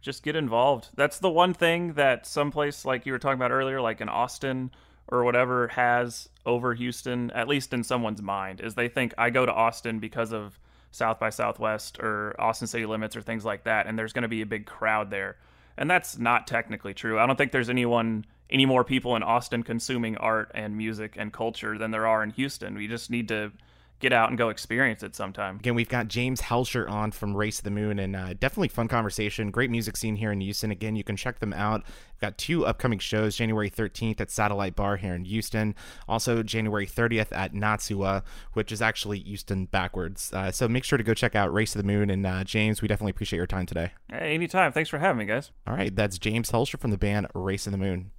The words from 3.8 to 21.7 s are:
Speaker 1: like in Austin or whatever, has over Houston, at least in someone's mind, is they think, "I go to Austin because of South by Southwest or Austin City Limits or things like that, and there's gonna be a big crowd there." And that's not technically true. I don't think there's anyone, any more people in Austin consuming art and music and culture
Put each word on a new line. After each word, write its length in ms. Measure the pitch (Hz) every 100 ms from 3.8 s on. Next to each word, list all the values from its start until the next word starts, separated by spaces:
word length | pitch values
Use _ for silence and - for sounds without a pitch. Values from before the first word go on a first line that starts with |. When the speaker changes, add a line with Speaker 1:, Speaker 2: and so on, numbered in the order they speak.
Speaker 1:
like 200 | 120 110
in 80 | 107
Austin 640 | - 123 - 143 131 127 - - - -
or 160 | 123
whatever, 420 | 123 120 127 127 120
has 600 | 120 123 123 123 117 - _ -
over 280 | 120 123
Houston, 580 | 117 123 120 - 123 120
at 160 | - 117
least 260 | 143 131
in 80 | 123
someone's 400 | 113 127 117 104
mind, 380 | 101 98 95 95
is 160 | 110 107
they 120 | 120
think, 260 | 127 123 -
"I 120 | 117
go 140 | 123
to 80 | 123
Austin 460 | - 113 117 120 110
because 340 | 107 123 113
of 280 | 110 104 - - _ _
South 260 | - 113 113
by 120 | 110
Southwest 680 | - 110 110 110 107 - -
or 380 | 110 107 104 -
Austin 300 | 110 113 113
City 180 | 120 110
Limits 300 | 110 110 -
or 60 |
things 220 | 107 113
like 200 | 107 101
that, 240 | - 110 101
and 100 | 110
there's 140 | 110
gonna 160 | 123 117
be 140 | 113
a 40 | 107
big 180 | 107
crowd 460 | 104 - 110 110 104
there." 280 | 101 98 98 - - - -
And 140 | 147
that's 280 | 180 - -
not 280 | 117 120 -
technically 480 | 117 117 107 101
true. 240 | 98 113 110
I 80 | 120
don't 100 | 131
think 140 | 139
there's 200 | 135 117
anyone, 560 | 127 120 120 113 110 107 _ _
any 160 | 131 135
more 180 | 131
people 320 | 120 131 123 117
in 60 |
Austin 400 | 107 117 120 120
consuming 560 | 117 117 - 127 113 110
art 320 | 110 110 107
and 220 | - 107 104
music 380 | 110 107 107 -
and 160 | 104
culture 460 | - 113 110 110